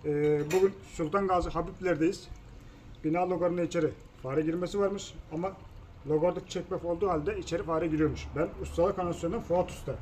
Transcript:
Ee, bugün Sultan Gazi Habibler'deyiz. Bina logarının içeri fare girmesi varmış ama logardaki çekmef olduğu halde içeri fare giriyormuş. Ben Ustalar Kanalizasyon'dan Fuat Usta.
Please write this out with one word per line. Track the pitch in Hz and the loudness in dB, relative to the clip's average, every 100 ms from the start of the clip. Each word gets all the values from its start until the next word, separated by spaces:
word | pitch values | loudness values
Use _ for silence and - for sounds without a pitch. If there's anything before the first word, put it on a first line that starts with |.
| 151 | 0
Ee, | 147 151 147 147 | 2 4 4 4
bugün | 185 196 - - | 4 4 2 -12
Sultan | - 156 196 190 | -4 0 2 4
Gazi | 180 170 | 2 2
Habibler'deyiz. | 156 170 190 185 151 160 202 - - - - - - - - | -2 -4 -2 0 4 2 2 -10 -16 -16 -18 -18 -18 -18 -6
Bina | 156 170 185 | 0 2 2
logarının | 175 175 175 170 | 2 2 2 0
içeri | 175 156 - - - | 2 0 -2 -18 -10
fare | 131 143 | -2 0
girmesi | 156 170 175 202 | 2 0 -2 0
varmış | 196 202 - - - | 0 0 -8 -14 -8
ama | 160 185 185 - - - - 139 | -4 -4 -6 -16 -16 -18 -14 0
logardaki | 156 175 175 - | 4 4 0 -6
çekmef | 185 - 180 170 | -8 -4 -4 -2
olduğu | 170 196 | 0 2
halde | 160 151 208 | 2 0 -4
içeri | - 165 | -2 -4
fare | 151 160 165 | 0 0 2
giriyormuş. | 151 156 123 - 143 | 2 2 0 -4 -2
Ben | 165 - | -2 -2
Ustalar | 175 - 180 202 | -4 2 2 4
Kanalizasyon'dan | 175 165 170 - | -2 0 -2 -2
Fuat | - 175 175 | 2 2 2
Usta. | - - 117 | -4 -8 -8